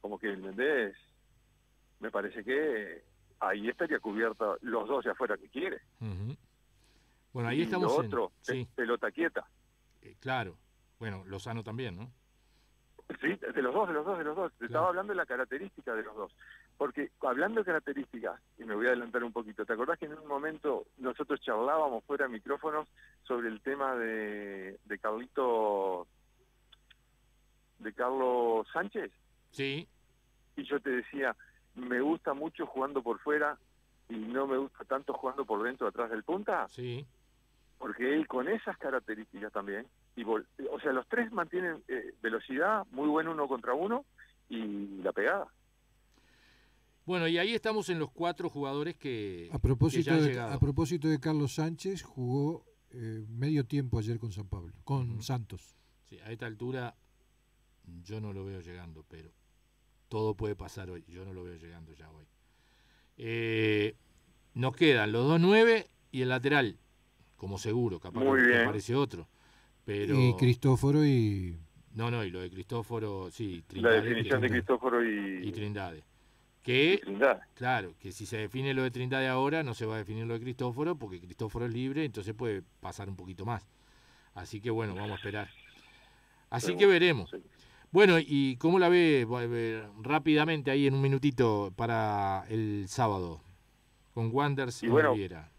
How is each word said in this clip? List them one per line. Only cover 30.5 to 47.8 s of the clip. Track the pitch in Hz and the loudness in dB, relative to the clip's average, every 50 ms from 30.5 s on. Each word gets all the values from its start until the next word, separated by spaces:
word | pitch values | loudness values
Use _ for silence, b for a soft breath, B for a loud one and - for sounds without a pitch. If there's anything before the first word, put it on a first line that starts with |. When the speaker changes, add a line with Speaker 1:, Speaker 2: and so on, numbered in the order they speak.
| _ | _
Speaker 1:
Y | - 139 | -12 -6
yo | 135 143 143 | -4 -4 -4
te | - 143 | -2 -2
decía, | 127 123 113 - - 143 135 127 107 b b b b b b b _ | -2 -2 -4 -6 -6 -4 -4 -4 -4 b b b b b b b _
me | - 127 123 123 123 | -14 -6 -2 0 0
gusta | 135 147 170 165 _ 165 139 | 2 2 0 0 _ -4 -4
mucho | 139 147 160 _ - 165 | -4 -4 -8 _ -8 -8
jugando | 127 - 131 131 143 143 139 | -6 -2 -4 -4 0 -2 -2
por | 120 117 113 101 | -2 -2 -4 -2
fuera | - 151 147 151 147 147 143 - _ _ _ _ _ _ _ _ _ _ | 0 0 0 2 2 0 -2 -4 _ _ _ _ _ _ _ _ _ _
y | 117 | -8
no | 110 107 110 120 135 139 | -8 -6 -4 -2 -2 0
me | 135 135 | 0 0
gusta | 131 139 131 _ - - | -2 -2 -4 _ -16 -6
tanto | _ 131 135 139 - 131 | _ -4 -4 -4 -6 -8
jugando | - - 131 127 139 135 | -4 -4 -4 -4 -4 -4
por | - 110 101 110 | -2 -2 -2 -2
dentro, | 120 131 131 127 | -4 -4 -2 -4
atrás | 104 - - 120 113 | -4 -2 -2 -4 -4
del | 113 110 107 | -4 -6 -4
punta. | - 170 196 208 - 202 165 110 | -4 -4 -4 -2 -2 -2 -2 -2
Speaker 2:
Sí. | 95 - - 123 123 120 127 143 - _ _ _ _ _ _ _ _ _ _ _ _ _ | -4 -8 -10 -8 -8 -8 -8 -10 -14 _ _ _ _ _ _ _ _ _ _ _ _ _
Speaker 1:
Porque | _ 131 104 107 - 120 131 147 | _ -10 -10 -6 -2 0 2 2
él | 156 156 | 2 0
con | - - 127 127 165 | 0 -2 -4 -2 -2
esas | 214 226 - 214 185 | -2 -4 -4 -8 -10
características | - - 143 135 127 - - 110 107 110 _ - 101 104 107 _ | -6 -6 -2 -2 -2 -4 -4 -10 -10 -10 _ -12 -12 -12 -8 _
también, | 104 98 101 98 104 120 - _ _ _ _ _ | -6 -6 -4 -8 -8 -8 -12 _ _ _ _ _
y | - 113 | -10 -4
vol-, | 104 113 107 - _ _ - 135 123 | -2 -2 -2 -2 _ _ -10 -8 -8
o | 139 131 | -8 -4
sea, | - 151 | -2 -2
los | 131 127 123 | -2 -2 -2
tres | _ - 240 240 220 | _ -2 -2 -2 -2
mantienen, | 233 196 170 160 - 180 185 175 160 151 - | -2 -4 -4 -2 -4 -4 -4 -4 -6 -8 -8
eh, | - 131 123 - - - _ | -8 -8 -6 -6 -8 -14 _
velocidad, | - 113 110 107 - - 131 131 165 196 220 214 190 - | -6 -4 -4 -4 -4 -4 -2 0 2 2 2 0 -2 -6
muy | - 127 143 | -6 -2 0
buen | 151 147 160 160 165 | 2 2 2 0 -2
uno | 165 156 143 | -2 -2 -2
contra | 127 131 120 117 127 123 | -2 -2 -4 -2 -2 -2
uno | 143 175 208 233 262 277 _ _ b b b b _ _ _ | 0 0 -2 -2 -4 -4 _ _ b b b b _ _ _
y | 120 113 113 104 101 101 101 101 98 95 | -8 -6 -6 -4 -4 -6 -6 -8 -10 -4
la | 90 98 - | -4 -2 0
pegada. | 95 104 131 180 202 - - _ _ _ _ _ _ _ _ _ _ _ _ b b b b b b b b b b b b b b b b b _ _ | 0 0 0 0 -2 -4 -8 _ _ _ _ _ _ _ _ _ _ _ _ b b b b b b b b b b b b b b b b b _ _
Speaker 2:
Bueno, | - 180 180 165 | -2 0 0 2
y | 165 165 | 2 2
ahí | 170 180 214 233 | 2 2 2 0
estamos | 214 - 220 220 214 | 0 0 0 0 0